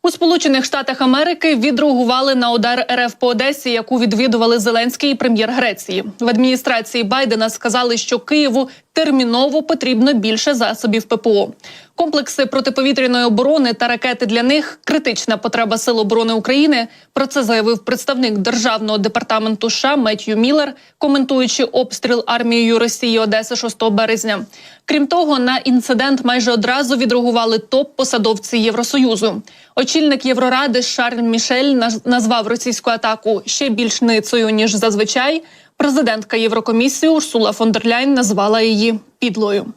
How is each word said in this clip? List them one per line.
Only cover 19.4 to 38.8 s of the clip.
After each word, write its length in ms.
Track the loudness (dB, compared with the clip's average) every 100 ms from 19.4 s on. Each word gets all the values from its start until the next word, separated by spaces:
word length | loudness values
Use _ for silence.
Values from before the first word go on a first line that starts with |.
| 0 -2 -2
С 60 | -2
Ш 160 | 0
А 40 | 2
Меттью 400 | 0 -2 -2 0
Міллер, 360 | 2 2 0 -6 -20 _
коментуючи 680 | 0 2 2 0 0 0
обстріл 600 | 0 0 -2 -4 -2 -2 0
армією 520 | -2 0 2 2 2
Росії 400 | 0 -2 -2 0
Одеси 380 | 2 0 -2 -6
шостого 340 | -6 -2 0
березня. 540 | 2 0 -2 -2 -6 -8 -18 -20 -18
Крім 220 | -4 -2 2
того, 320 | 2 2 2
на 180 | 0 0
інцидент 680 | 2 0 2 0 2 0
майже 280 | 0 0 0
одразу 440 | 0 0 0 0 0
відреагували 600 | 2 2 2 0 0 -2
топ-посадовці 1000 | 0 -2 0 -4 -2 0 0 0 -2 0
Євросоюзу. 880 | 0 0 -2 2 2 4 0 0 -10 -20 -8 -4
Очільник 500 | 0 2 2 2 0
Євроради 560 | 2 2 2 0 0
Шарль 400 | -2 -2 -2 0
Мішель 520 | 0 0 -2 0 2
наз-, 260 | 2 0 -2
назвав 420 | 0 0 2 0 -2
російську 440 | -4 -4 -4 -2
атаку 520 | -2 -2 -2 -2 -2 -4
ще 220 | -4 -2
більш 340 | 0 -2 0
ницею, 480 | 2 2 0 0 2
ніж 240 | 2 0
зазвичай. 680 | 2 0 0 0 0 0 -2 -6 -20 _ _
Президентка 600 | 0 2 0 -2 -4 -2
Єврокомісії 760 | 0 0 0 0 0 2 2
Урсула 420 | 2 0 0 0
фон 200 | 2 0
дер 140 | 2 0
Ляйн 280 | 0 2
назвала 460 | 2 2 0 2 2
її 400 | 2 2